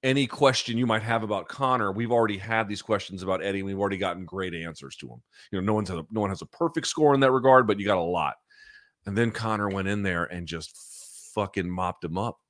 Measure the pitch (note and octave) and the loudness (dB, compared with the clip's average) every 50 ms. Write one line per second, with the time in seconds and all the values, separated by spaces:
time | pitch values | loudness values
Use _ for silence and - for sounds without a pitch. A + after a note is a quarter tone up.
0 | - C3 C3 C#3 C#3 B2 - - D3 C3+ B2+ - - - A#2 A#2 B2+ A#2 A2 A2 | 2 2 2 2 2 0 0 4 4 4 4 4 -2 -2 -2 0 2 2 2 0
1 | G#2 A2 A#2 A#2 G#2+ G#2+ G#2 F#2+ F2 - - - C3+ C3 B2+ B2 A2 G2 F#2+ G2+ | 2 0 0 0 0 0 -2 -2 -4 -6 -6 -2 0 2 2 2 2 0 0 -2
2 | A#2 A2 B2 A#2 A2+ G#2+ G#2 F#2+ F#2+ G#2 A2+ A2 A2+ G2+ G#2 F#2+ - - A2 G2+ | -2 2 4 4 4 2 0 -4 -4 -2 0 0 0 0 -4 -8 -2 0 0 0
3 | - - F#2+ F#2 F2+ F#2 F#2 F#2 D#2+ G2+ G2 G2 F#2+ G2 G2 F#2+ G2+ G2+ G2 F#2 | 0 -4 -10 -8 -2 -2 -2 0 0 -2 -2 -2 -4 -4 -2 -2 0 0 0 0
4 | G2 F#2 F2 F2+ F#2+ E2 F2+ G2 F#2+ F#2 E2+ E2+ E2 E2 D#2+ - - C#2 - - | -2 -2 -4 -4 -10 -10 -6 -6 -6 -4 -6 -8 -8 -10 -12 -14 -16 -18 -16 -16
5 | - B1+ A#1+ B1 _ _ _ - - - - F#2+ F#2 G2+ G#2+ G#2+ G#2 F#2 F#2 E2 | -16 -16 -16 -18 _ _ _ -20 -16 -8 -6 -4 0 0 0 0 0 -2 -6 -8
6 | D#2+ - A2 G#2+ G#2 G2 G2 F2 - - _ - E3+ E3 D#3+ E3 C3+ - - - | -8 -6 -4 -2 -2 -2 -2 -4 -8 -16 _ -2 -2 -2 -2 -2 -4 -4 0 4
7 | D3+ D3 C#3 C#3 C#3 C3 B2+ C3 A#2 C3+ C3 C3 B2 G#2+ G#2 G2 G2+ G2+ G2+ F#2 | 4 6 6 6 4 4 4 4 6 8 8 8 8 6 2 0 2 2 2 2
8 | E2+ E2+ F2+ E2+ D#2 C#2 - _ _ _ _ - - - - - _ _ _ _ | 2 0 0 0 0 -2 -4 _ _ _ _ -20 -20 -20 -20 -20 _ _ _ _
9 | _ G2+ G2 G#2 A#2 A#2 A2 - A2 A2 A2 G#2 G#2 G2+ F#2+ G2 F#2+ F#2+ G2+ G#2 | _ -4 0 0 0 0 0 -4 -4 -4 -2 -2 -2 -2 -2 -2 -2 -2 -2 -2
10 | G2+ G2 F2+ E2+ E2+ - E2+ F2 F2 D#2+ E2 E2 D#2+ - - - - - - - | -2 -2 -2 -2 -4 -4 -6 -10 -10 -8 -10 -10 -10 -12 -16 -18 -20 -18 -18 -18
11 | - - - - - - - - G2+ F#2+ - G2+ F2+ F2 F2+ F2+ F#2 F2+ F2+ _ | -18 -18 -18 -18 -20 -8 -4 -4 -4 -2 -4 -6 -4 -4 -4 -4 -4 -4 -4 _
12 | - E2+ D#2 F#2 G#2 A#2 - _ _ | -8 -8 -4 -4 -4 -6 -6 _ _